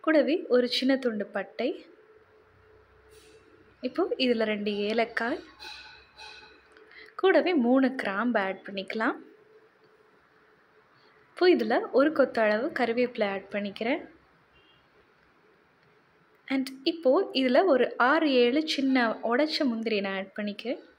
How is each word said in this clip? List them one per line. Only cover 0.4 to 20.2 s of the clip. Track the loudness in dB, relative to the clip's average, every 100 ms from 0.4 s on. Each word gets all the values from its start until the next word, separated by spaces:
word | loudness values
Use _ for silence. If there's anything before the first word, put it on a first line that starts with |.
| 2
ஒரு | 0 2
சின்ன | -2 0 0
துண்டு | 0 -4 -6
பட்டை, | -8 -10 -6 -6 -6 -14 -20 _ -20 _ _ _ _ _ -20 _ _ _ -20 -20 -20 -20 -20 -20 _ -8
இப்போ | -4 -2 0
இதுல | 0 2 0
ரெண்டு | -2 -4 -4 -2
ஏலக்காய், | -2 -2 -2 -4 -6 -10 -20 -20 -20 -20 -20 -20 -20 -20 -20 -20 -20 _ -20 -20 -20 -18 0
கூடவே | 4 4 4 2
மூணு | 4 4 2 -2
கிராம்பு | -6 -2 0 0
ஆட் | -2 -6 -10
பண்ணிக்கலாம். | -10 -8 -4 -4 -4 -12 -20 _ -20 _ _ _ _ _ _ _ _ _ _ _ _ _ _ _ _ _
இப்போ | 2 4 4
இதுல | 2 0 0 2
ஒரு | 2 2
கொத்து | 0 2 0
அளவு | 0 -2 -2
கருவேப்பிலை | -2 0 -2 -2 -4
ஆட் | -4 -8 -8
பண்ணிக்கிறேன். | -8 -6 -4 -4 -6 -20 _ _ _ _ _ _ _ _ _ _ _ _ _ _ _ _ _ _ _ _ _ _ -6
And | -4 -4 -4 -4
இப்போ | 0 2 2 2 0
இதுல | 2 4 4
ஒரு | 4 2 2 2
ஆறு, | 4 4 4 4
ஏழு | 2 -2 -2
சின்ன | 0 2 2 -2 -2
உடைச்ச | 0 0 0 -2
முந்திரி | -2 -2 -2 -2
நான் | -6